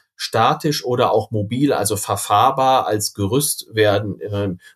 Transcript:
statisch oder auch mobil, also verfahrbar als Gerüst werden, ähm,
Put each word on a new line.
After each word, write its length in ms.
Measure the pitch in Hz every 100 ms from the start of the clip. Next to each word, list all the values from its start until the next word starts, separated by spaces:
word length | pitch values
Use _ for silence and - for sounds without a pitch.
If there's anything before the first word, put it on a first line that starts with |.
| _ -
statisch 680 | - 113 127 156 156 147 123
oder 260 | 123 117
auch 200 | 113 -
mobil, 420 | 110 104 123 143
also 240 | 85 98 101
verfahrbar 880 | - 101 - 104 127 139 131 131 -
als 300 | 107 - -
Gerüst 520 | 95 131 151 - -
werden, 460 | 110 104 101 107 -
ähm, 380 | 104 101 101 90 -